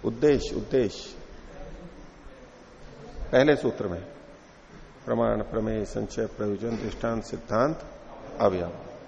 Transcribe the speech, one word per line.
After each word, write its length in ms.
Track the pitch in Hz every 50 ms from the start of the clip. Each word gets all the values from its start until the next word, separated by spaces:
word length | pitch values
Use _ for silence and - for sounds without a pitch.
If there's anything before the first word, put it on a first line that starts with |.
| -
उद्देश्य, 500 | 117 117 117 147 151 143 123 - - -
उद्देश्य 600 | - 107 - - 131 120 98 - - - - - - - - - - - - - - - 175 - - 175 175 - - - - - - - - 254 - 170 - - - - - - - - - - - - - - - - -
पहले 240 | - 127 135 151 147
सूत्र 320 | - - 113 - - -
में 180 | 98 87 87 95 - - - - - - - - - - - - - - - - - - - -
प्रमाण, 360 | - 117 113 117 113 113 107
प्रमेय, 440 | 107 - - 113 110 110 110 110 104
संचय, 400 | - - 113 110 104 - - 113
प्रयोजन, 440 | 104 - - 107 104 101 95 107 117
दृष्टांत, 540 | 113 107 113 110 - - - 117 113 113 104
सिद्धांत, 640 | - - - - - 104 110 127 151 160 - - - - - - - - - - - - -
अवयव। 380 | 113 101 92 90 87 85 - - - - - - -